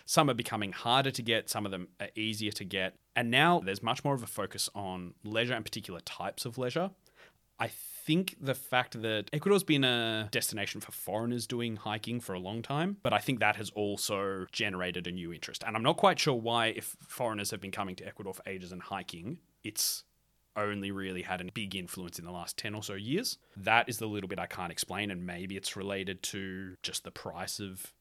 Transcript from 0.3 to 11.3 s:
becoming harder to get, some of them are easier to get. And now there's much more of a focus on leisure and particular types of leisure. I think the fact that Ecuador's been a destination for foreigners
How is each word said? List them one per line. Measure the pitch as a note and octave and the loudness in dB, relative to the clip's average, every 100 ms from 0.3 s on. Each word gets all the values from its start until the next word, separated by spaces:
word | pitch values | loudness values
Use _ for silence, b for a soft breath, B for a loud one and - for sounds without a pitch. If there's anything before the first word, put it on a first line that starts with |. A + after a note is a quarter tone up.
becoming | A#2 - A2+ G2 | 4 0 -2 -2
harder | - A#2 C3 C3+ | 0 4 6 4
to | B2+ | 2
get, | A#2 A2 - | 2 2 2
some | A2+ | -2
of | G2+ | -2
them | F#2 F2+ - | -4 -6 -8
are | G2+ A2 | -8 -2
easier | A2 G#2+ G#2 | -2 0 -2
to | - | -2
get. | F#2+ F#2+ F#2 - _ | -2 0 0 -2 _
And | A#2+ A#2 | 0 4
now | B2+ E3 F3 | 6 8 6
there's | F#2 G2 | 2 0
much | A#2 B2+ | 0 0
more | C#3+ | 2
of | C3+ | 0
a | G#2+ | -2
focus | - F#2+ - - | -4 -2 -2 -4
on | G2+ F#2+ F2+ F2 - | -4 -4 -4 -8 -10
leisure | G#2 A2 A#2+ | -2 0 2
and | A#2+ | 0
particular | G#2 A2 G2 E2+ | -2 -8 -8 -8
types | - - F#2+ - | -8 -6 -4 -4
of | B2 A#2+ | -6 -2
leisure. | B2+ D#3+ F#3+ - _ b b b _ - | 0 0 -2 -4 _ b b b _ -4
I | A#2 - - - | -4 -6 -12 -4
think | - E3 F#3 - | 4 4 4 0
the | C3+ B2+ | 0 0
fact | - B2+ B2 A#2 | 2 2 2 0
that | A2 G#2+ G2+ | 0 0 0
Ecuador's | D3+ G3 G3+ | 2 6 6
been | - C#3+ | 6 6
a | C3 A#2+ A2+ A2 G#2+ | 6 4 2 0 0
destination | A#2+ - G#2+ G2 G#2+ | 0 0 0 -2 -4
for | - | -8
foreigners | - - G#2 A#2+ | -8 -2 0 2